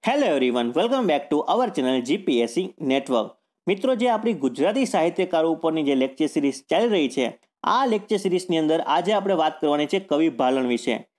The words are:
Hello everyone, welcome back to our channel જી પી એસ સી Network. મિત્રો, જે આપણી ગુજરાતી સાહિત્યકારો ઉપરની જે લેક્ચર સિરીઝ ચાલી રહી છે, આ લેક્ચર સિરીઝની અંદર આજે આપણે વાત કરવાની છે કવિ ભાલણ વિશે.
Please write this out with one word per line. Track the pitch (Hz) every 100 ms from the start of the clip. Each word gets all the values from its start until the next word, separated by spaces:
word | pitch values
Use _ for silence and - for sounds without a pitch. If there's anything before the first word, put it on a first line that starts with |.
| -
Hello | 285 262
everyone, | 147 127 123 120
welcome | 127 226 269 214
back | 147 -
to | 147
our | - 202 247
channel | 185 127 131
જી | 120 175
પી | - 123
એસ | 117
સી | 143 185 -
Network. | 147 135 135 123 107 - _ _ -
મિત્રો, | 196 262 247
જે | 247
આપણી | 220 220
ગુજરાતી | 180 135 120 160 220 262
સાહિત્યકારો | 190 165 170 180 170 160
ઉપરની | 160 165 160
જે | 143 135
લેક્ચર | 131 135 151
સિરીઝ | - 143 131 _
ચાલી | 165 233
રહી | 202 139
છે, | 127 123 - _ _
આ | - 226 269
લેક્ચર | 214 196 208
સિરીઝની | 196 180 185 165
અંદર | 156 160
આજે | - 156 175
આપણે | 214 196
વાત | 180 156 156
કરવાની | 151 147 147
છે | 190
કવિ | 190 147 160
ભાલણ | 127 127 131 127
વિશે. | 120 - 110 -